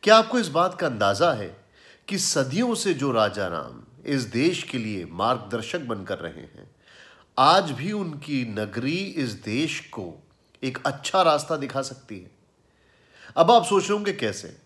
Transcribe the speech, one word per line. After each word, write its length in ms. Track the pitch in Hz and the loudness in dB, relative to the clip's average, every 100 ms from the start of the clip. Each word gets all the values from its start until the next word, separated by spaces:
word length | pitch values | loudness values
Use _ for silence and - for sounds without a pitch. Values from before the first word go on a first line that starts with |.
क्या 140 | - 220 | 8 8
आपको 220 | 220 247 | 8 0
इस 80 | 190 | 0
बात 280 | 147 185 180 | 2 0 0
का 80 | 165 | -4
अंदाजा 440 | 117 101 98 170 | 2 2 4 2
है 220 | 127 95 - _ _ - - - | 2 -4 -12 _ _ -20 -20 -8
कि 100 | 196 | -4
सदियों 560 | - 156 131 147 247 226 | -2 0 0 0 -2 0
से 180 | 196 | -2
जो 180 | 165 139 | 0 0
राजा 360 | 117 104 95 95 | 2 2 0 -4
राम 360 | 85 62 58 - - - | -4 -8 -14 -20 -16 -4
इस 160 | 139 | -4
देश 400 | 113 117 151 170 | -2 0 0 0
के 140 | - 131 | -6 -6
लिए 280 | 110 101 85 | -6 -6 -8
मार्गदर्शक 720 | 82 107 127 104 117 107 180 | -2 0 0 -4 -8 -6 -8
बनकर 360 | 131 107 95 98 | -6 -8 -6 -8
रहे 240 | 85 78 | -8 -12
हैं, 280 | 67 - - _ _ - - - _ - | -18 -20 -20 _ _ -20 -20 -20 _ 4
आज 340 | 135 180 175 | 6 6 4
भी 200 | 123 156 | -6 -6
उनकी 520 | 208 185 147 147 139 120 | -6 -6 -8 -6 -4 -4
नगरी 460 | 104 107 120 127 170 | -4 -6 -4 -4 -4
इस 340 | 196 165 131 98 | -4 -6 -6 -6
देश 360 | - 110 156 - - | -6 -4 -4 -6 -10
को 240 | - 90 80 _ _ _ _ | -12 -12 -14 _ _ _ _
एक 140 | 135 127 - | -8 -4 -6
अच्छा 340 | 139 - 190 | -6 -2 2
रास्ता 360 | 170 147 147 156 | 4 4 0 -4
दिखा 240 | 139 135 | -4 -4
सकती 360 | 135 123 - 101 | -6 -10 -16 -16
है? 120 | 90 _ _ _ _ _ _ _ _ _ - - | -16 _ _ _ _ _ _ _ _ _ -8 4
अब 140 | 165 | 8
आप 140 | 233 233 | 8 6
सोच 180 | 202 | 0
रहे 100 | 175 | 2
होंगे, 200 | 208 208 | -2 -2
कैसे? 440 | 165 113 98 80 - | -2 -4 -4 -12 -18